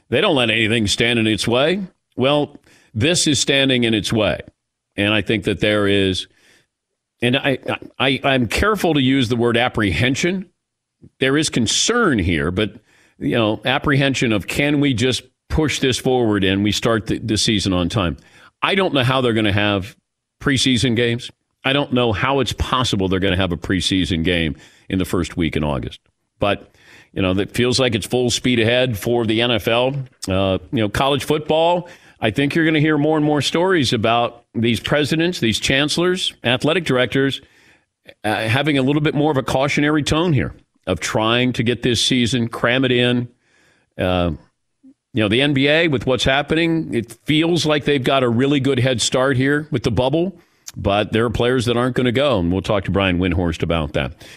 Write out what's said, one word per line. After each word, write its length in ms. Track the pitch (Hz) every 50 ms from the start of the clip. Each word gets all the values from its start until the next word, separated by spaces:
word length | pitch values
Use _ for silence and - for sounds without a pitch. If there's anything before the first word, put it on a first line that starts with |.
| _
they 140 | - 113 139
don't 140 | 196 202 156
let 140 | 131 120 110
anything 380 | 110 113 113 104 117 120 104
stand 320 | 98 - - 117 117 120 117
in 80 | 110
its 200 | 110 110 101 -
way. 340 | 113 117 127 143 160 185 208 190 - - _ _ _ _
Well, 420 | 120 123 135 147 147 143 - - - _ _ _ _ _ _ -
this 340 | 107 123 160 175 - -
is 100 | 156 143
standing 460 | - - - 139 139 135 135 131 123 120
in 100 | 113 113
its 200 | 104 90 - 113
way. 260 | 107 104 87 - - - - - _ _ _ _ _ _ _ _
And 180 | 95 101 104 107
I 80 | 107
think 220 | 95 - 117 101 -
that 160 | 110 98 -
there 300 | 110 107 107 104 101 98
is, 380 | 101 101 95 95 92 - - - _ _ _ _ _ _ _ _ _ _ _ _ _ _ _ _ _ _
and 140 | 120 120 127
I, 220 | 135 - 143 131 - - 127 107 - - - - -
I, 220 | 123 139 135 - -
I'm 240 | 139 135 131 120
careful 460 | 98 - - 202 208 220 185 - 175 151
to 80 | 147
use 260 | 131 131 135 139 123
the 80 | 104 127
word 220 | 113 120 120 113
apprehension. 920 | 117 123 123 - 120 107 95 78 - 120 127 139 - - - 196 185 190 - _ _ _ _ _ _ _ _ _ _ - - _ -
There 180 | 135 131 139
is 120 | 156 151 -
concern 680 | - 135 113 - - - - - 226 240 233 175 131
here, 320 | 101 85 82 85 73 71 87
but, 300 | 90 101 110 104 - - _ _ _ _ _ _ _ -
you 180 | - 143 135
know, 240 | 120 110 104 107 - -
apprehension 640 | 127 131 147 147 156 139 135 139 139 123 - 131 117
of, 160 | 110 98 -
can 320 | - - - 143 147 147 139
we 140 | 143 143 131
just 300 | 101 123 131 117 - - - _ _ _ -
push 300 | - 156 156 139 - -
this 200 | 139 127 120 -
forward 440 | - 131 127 123 120 107 104 98 98
and 200 | 95 98 98 104
we 80 | 107
start 360 | 98 - - 123 113 110 -
the, 120 | - 101 -
the 180 | - 104 110
season 360 | 101 - 120 110 95 - 101 90
on 160 | 90 87 85
time? 280 | - 113 90 82 69 - - - - - - - _ _
I 120 | - 156 202
don't 200 | 196 185 160 -
know 100 | 139 120
how 180 | 131 131 135
they're 120 | 123 120 110
gonna 180 | 113 107 101
have 440 | 95 104 104 104 101 98 92 - - _ _ _ _ _ _ _ _ -
preseason 540 | - 147 135 120 - 135 127 107 135 127 113
games. 340 | 117 120 117 117 123 - - - _ _ _ _ _ -
I 80 | 131 135
don't 200 | 143 143 - 123
know 180 | 123 123 117
how 280 | 101 - 127 131 139 139
it's 140 | 123 - -
possible 540 | - - - 139 127 123 - - 98 95
they're 120 | 92 95 92
gonna 160 | 95 95 92
have 160 | 92 95 87
a 60 | 85
preseason 640 | 82 - - 98 90 - - 95 92 85 - 92 82 80
game 320 | 85 90 85 82 76 67 - - - _ _ _ -
in 80 | 95
the 80 | 92 90
first 300 | - - 92 82 - -
week 200 | 90 82 76 -
in 80 | 78 76
August. 340 | 73 69 64 58 - - - _ _ _ _ _ _ _ -
But, 340 | 104 101 98 - - - _ _ _ - - - - _
you 100 | - 95
know, 140 | 95 92 92
that 180 | 98 98 - -
feels 240 | - 120 127 120
like 160 | 123 131 127 107
it's 140 | 104 85
full 240 | - 120 127 123 120
speed 280 | - - - 127 123 117
ahead 380 | 107 113 120 127 131 127 110
for 280 | 95 - 117 120 120 117
the 160 | 104 110 113
N 100 | 120 120
F 160 | 117 104 -
L. 260 | 113 113 120 127 135 143 139 131 - _ _ -
Uh, 300 | 95 92 95 98 95 92 92 - -
you 80 | - 117
know, 100 | 110 104
college 360 | - - 139 135 143 131 -
football, 600 | - 151 160 151 - 156 160 165 170 175 180 175 - - - - - - -
I 120 | - 110
think 240 | 101 139 139 143 -
you're 100 | 170 160
gonna 140 | 160 160 151
hear 180 | 147 156 156
more 180 | 143 147 156 156
and 100 | 151 151
more 180 | 151 147 147 135
stories 500 | - - 165 180 190 185 165 127 113 123
about 500 | 113 104 113 117 120 120 113 - - - _ -
these 240 | 117 110 120 113 -
presidents, 600 | - - 156 147 - - 170 160 165 180 175 -
these 200 | 123 113 98 -
chancellors, 760 | - - 135 135 147 147 - 170 175 180 185 185 - - - - -
athletic 420 | 117 127 123 - 147 170 190 156
directors, 560 | 135 131 123 127 104 - 135 135 135 - - - - _ _ _ _ _ _ _ _ _ _ _ - - _ -
uh, 240 | 107 107 104 110
having 320 | 110 113 139 143 156 143 135
a 20 |
little 200 | 131 135 147 160 151
bit 100 | 156 -
more 160 | 151 143 156
of 80 | 147
a 60 | 131 -
cautionary 580 | - - 131 139 143 - 156 147 147 151 156
tone 320 | 131 - 156 156 175 180 147
here 220 | 113 73 62 - - _ _ _ _ -
of 120 | - 92 -
trying 520 | - - - 113 110 113 117 123 127 127
to 120 | 120 - 117
get 180 | 120 120 -
this 180 | - 127 117 -
season, 480 | - - 131 123 120 107 127 120 113
cram 380 | 117 - - - 117 123 131 135
it 60 | 127
in. 360 | 123 123 123 123 123 123 123 - _ _ _ _ _ _ _ _ _ _ _ _ _
Uh, 340 | - 92 92 90 90 87 85 76 - - _ _ _ _ _ _ _ -
you 400 | - - _ _ _ - 110 107
know, 40 |
the 140 | 98 110 127
N 140 | 143 147 143
B 120 | 131 139
A, 200 | 143 151 160 175
with 180 | 165 135 117 -
what's 180 | 131 127 110 -
happening, 720 | 139 135 143 147 - 160 160 170 165 165 160 156 - -
it 180 | 117 101 - - - _
feels 400 | - 151 151 165 165 175 156 -
like 200 | 156 151 151 -
they've 180 | 147 143 139 120
got 180 | 143 139 135 127
a 60 | 120
really 300 | 117 117 135 139 147 143
good 180 | 123 139 135 123
head 220 | 120 131 131 113
start 340 | - - - 131 127 139 131
here 320 | 123 131 139 147 147 156 -
with 100 | 147 117
the 100 | - 131
bubble, 480 | 104 120 123 131 147 165 175 190 - - _ _ _ _ _ - -
but 340 | 104 95 98 98 104 107 -
there 140 | - 110 117
are 60 | 120
players 340 | - - 120 123 131 131 104
that 100 | 120 117
aren't 200 | 117 123 127 123
gonna 160 | 131 127 123
go, 280 | 107 127 143 147 117 95
and 120 | 85 85
we'll 100 | 90 95
talk 240 | 92 - 107 98 95
to 60 | -
Brian 260 | 90 98 98 92 87
Windhorst 460 | 87 92 92 85 90 87 85 82 - 85
about 300 | 80 85 82 76 71 -
that. 200 | 82 67 62 - - - - -